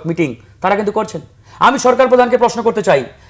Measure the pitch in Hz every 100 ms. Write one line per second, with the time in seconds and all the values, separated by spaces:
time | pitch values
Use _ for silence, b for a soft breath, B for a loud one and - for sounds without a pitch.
0 | 160 170 151 117 b b 185 202 208 214
1 | 214 165 - _ b b 214 262 254 247
2 | 254 247 247 233 233 233 220 214 196 147
3 | 120 -